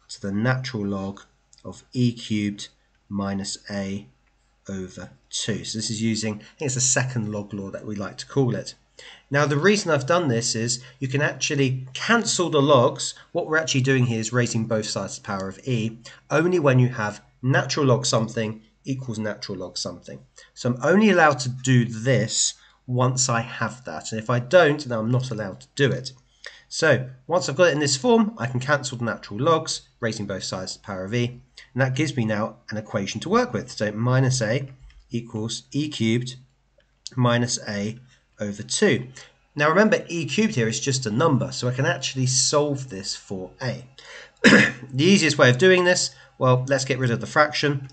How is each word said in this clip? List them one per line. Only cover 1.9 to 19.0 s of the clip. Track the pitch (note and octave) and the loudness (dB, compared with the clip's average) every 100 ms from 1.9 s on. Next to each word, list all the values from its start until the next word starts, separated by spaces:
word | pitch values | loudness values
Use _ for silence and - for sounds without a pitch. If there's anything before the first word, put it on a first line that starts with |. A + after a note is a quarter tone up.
e | B2 B2 | -2 0
cubed | A#2 - G#2+ G#2 G2+ - _ _ _ - | -2 -4 -2 -2 -4 -12 _ _ _ -10
minus | G2+ G2 G2 G2 - - | -6 -4 -6 -8 -12 -10
a | G2+ F#2+ G2 - _ _ _ _ _ - | -8 -8 -10 -12 _ _ _ _ _ -12
over | F#2+ F#2 - E2+ - _ | -10 -10 -14 -18 -20 _
two. | - - F#2+ E2+ | -8 -4 -6 -6
So | A2+ | -8
this | A2 | -6
is | G#2+ | -2
using, | A2+ A2 A2 G#2 | -2 -2 -4 -6
I | - - | -12 -8
think | D3 | -4
it's | B2+ | -2
the | |
second | - C3+ C3 A#2+ G#2 | 0 0 0 -4 -4
log | G#2 G2+ | -6 -8
law | G2+ G2 | -10 -10
that | - - | -10 -10
we | G2+ | -8
like | F#2 - | -8 -10
to | - | -4
call | C#3 B2+ G2 | 0 0 -2
it. | - - _ - - - _ | -8 -16 _ -20 -20 -20 _
Now | C#3+ D3 | 0 2
the | C#3+ | 2
reason | F#3 G#3 F3 | 4 2 2
I've | C#3+ C3 | 0 2
done | F3 F3+ | 0 2
this | A2+ A#2+ A2 | 0 -2 -2
is | A#2 - - - | -4 -4 -10 -10
you | C3 | -4
can | C3 | 0
actually | D#3 - - C#3 C3 C3 - | -2 -2 -2 0 0 0 -8
cancel | - - A#3 G#3+ - E3 | -6 2 2 2 -2 2
the | D3 | 4
logs. | C#3 C#3 C3 - - - - | 6 6 6 2 -8 -10 -8
What | E3 D3+ | -6 -2
we're | D#3 | -2
actually | D#3 C3+ | 0 0
doing | C3 C3+ A#2+ | 2 4 2
here | A2+ | 0
is | A2 | -2
raising | B2 A#2+ A2+ | 0 0 -2
both | G#2+ A2 G#2 | -2 -2 -2
sides | G#2+ F#2+ - | -6 -6 -10
to | |
the | - | -8
power | G2 F#2+ | -6 -8
of | F#2+ - | -8 -4
e | A#2+ A2 - - - - | -2 -2 -8 -18 -20 -2
only | D3 F3 F3+ | 0 2 2
when | C#3+ B2+ | 4 6
you | B2 | 4
have | A#2 G#2 - - _ | 2 -6 -6 -16 _
natural | B2+ E3 - E3 C3+ | 0 0 0 0 2
log | A#2 - | 2 2
something | A#2+ A2 - A2 A2 - _ - | 0 0 -2 -4 -6 -16 _ -8
equals | C3 | -8